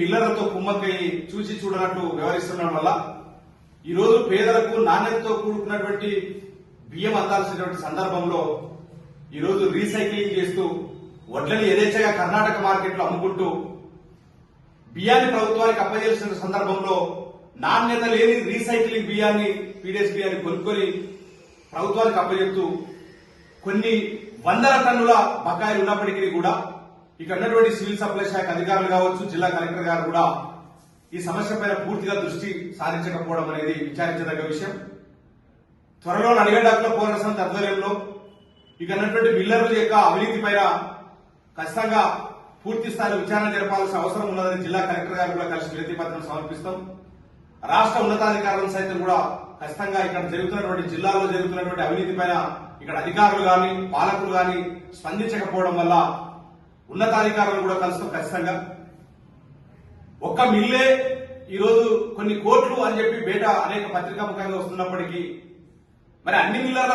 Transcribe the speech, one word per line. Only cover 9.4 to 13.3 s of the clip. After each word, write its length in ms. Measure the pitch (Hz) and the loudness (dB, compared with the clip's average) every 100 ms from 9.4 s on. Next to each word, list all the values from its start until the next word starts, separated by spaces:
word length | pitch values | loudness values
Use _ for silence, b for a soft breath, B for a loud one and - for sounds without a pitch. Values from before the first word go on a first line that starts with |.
| 170 196 190 196 | 0 2 2 2
రీసైక్లింగ్ 600 | 208 214 190 208 202 185 | 0 0 -2 -2 -2 0
చేస్తూ, 280 | 175 185 180 - - - - - - | 0 0 -2 -4 -8 -14 -18 -20 -10
వడ్లని 320 | - - 214 202 | -6 -2 2 4
యథేచ్ఛగా 400 | 202 208 220 220 196 | 4 4 4 2 2
కర్ణాటక 420 | 180 208 214 202 196 | 2 2 2 2 2
మార్కెట్లో 400 | 196 190 185 180 | 2 0 -2 -2
అమ్ముకుంటూ, 420 | 175 190 | 0 -2